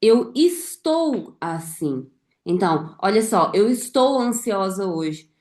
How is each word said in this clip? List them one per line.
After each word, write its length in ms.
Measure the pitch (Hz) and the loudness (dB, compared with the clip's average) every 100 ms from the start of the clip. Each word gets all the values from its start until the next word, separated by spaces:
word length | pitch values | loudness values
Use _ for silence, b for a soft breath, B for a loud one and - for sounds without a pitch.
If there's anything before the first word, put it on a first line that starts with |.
Eu 300 | 214 233 240 247 | 6 4 2 2
estou 1000 | 330 349 - - - 320 330 247 - - | 2 2 -10 -8 -2 0 0 -2 -6 -10
assim? 720 | 170 165 160 - 151 131 131 _ _ _ - | -8 -6 -8 -6 -6 -6 -8 _ _ _ -4
Então, 500 | 180 185 156 156 - | 0 2 0 -2 -6
olha 200 | 190 214 | 0 2
só, 300 | 220 202 160 - | 2 2 2 2
eu 140 | 214 | 0
estou 500 | 247 - - 254 269 | 0 -2 2 2 2
ansiosa 680 | 240 226 - 202 190 190 196 | 0 -2 -2 -2 -2 -4 -4
hoje. 460 | 165 160 156 - _ | -4 -4 -6 -12 _